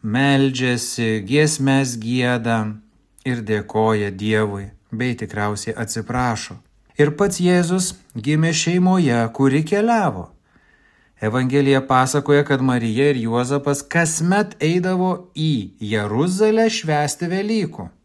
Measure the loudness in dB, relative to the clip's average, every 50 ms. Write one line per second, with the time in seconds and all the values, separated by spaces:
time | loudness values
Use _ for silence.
0 | -6 -2 -2 0 2 2 4 4 2 2 0 0 -2 -2 -2 -2 -4 -6 -6 -4
1 | -2 -2 -2 -2 -2 0 2 2 2 2 0 0 0 2 2 2 0 -2 -4 -8
2 | -6 -4 -2 0 0 0 0 0 0 -2 -2 0 -2 -4 -6 -10 -14 _ _ _
3 | _ _ _ _ _ -6 -4 -4 -4 -4 -4 -4 -4 -4 -2 0 2 2 2 0
4 | -2 -4 -6 -4 -2 0 0 0 0 0 -2 -6 -10 -12 -16 -20 _ _ -8 -4
5 | -4 -4 -4 -4 -8 -8 -6 -4 -4 -4 -4 -6 -6 -8 -6 -6 -6 -6 -6 -8
6 | -8 -6 -4 -2 -2 -2 -2 -4 -8 -12 -16 -20 _ _ _ _ _ _ _ 2
7 | 2 2 2 0 0 0 0 0 2 4 4 4 2 2 0 -2 -2 -4 -6 -12
8 | _ _ -14 -8 -4 0 0 2 2 2 0 0 -2 0 2 2 4 4 4 4
9 | 4 2 2 2 0 -2 0 2 2 4 4 2 0 0 0 0 2 2 2 2
10 | 2 0 -2 -4 -10 -14 -16 _ _ _ _ _ _ _ _ _ _ _ _ _
11 | _ _ _ _ -4 -2 0 0 0 2 2 2 4 4 4 2 2 2 2 4
12 | 4 4 0 -2 2 4 4 4 4 2 0 2 2 2 2 2 0 0 0 2
13 | 2 2 2 0 0 -2 0 0 0 0 -2 -2 0 -2 -2 -2 -4 -4 0 0
14 | 0 0 0 -2 0 2 2 2 0 -2 -4 -4 -2 0 0 0 0 0 0 0
15 | 0 0 -2 -4 -6 -14 _ -4 -2 0 0 0 -2 -6 -10 _ -6 -4 -2 -2
16 | -2 0 0 0 0 0 2 2 2 2 4 4 2 2 0 -2 -2 -2 0 0
17 | 0 -2 -4 -4 -4 -4 -4 -4 -2 -2 -2 -2 -2 -4 -6 -10 -14 -14 -16 _
18 | _